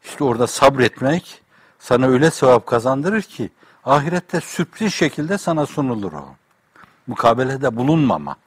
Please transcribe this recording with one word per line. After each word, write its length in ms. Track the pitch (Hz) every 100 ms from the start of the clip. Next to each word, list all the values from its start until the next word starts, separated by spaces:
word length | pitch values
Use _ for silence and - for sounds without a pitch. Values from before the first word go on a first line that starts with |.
İşte 200 | - -
orada 240 | 143 117 117
sabretmek 920 | - 139 135 120 - 127 170 - - _ _ _ _
sana 280 | - 123 131
öyle 240 | 127 156
sevap 360 | - 131 120 -
kazandırır 540 | 120 120 135 165 214
ki 280 | - - 101 _ _ _ -
ahirette 560 | 143 147 175 - 175
sürpriz 520 | - - 170 - 220
şekilde 440 | - 156 - 156 196
sana 280 | - 160 143
sunulur 480 | - 135 113 98
o. 120 | 76 69 67 _ _ _ _ - _ -
Mukabelede 680 | 117 117 117 131 135 135 113
bulunmama. 600 | 131 160 139 82 71 69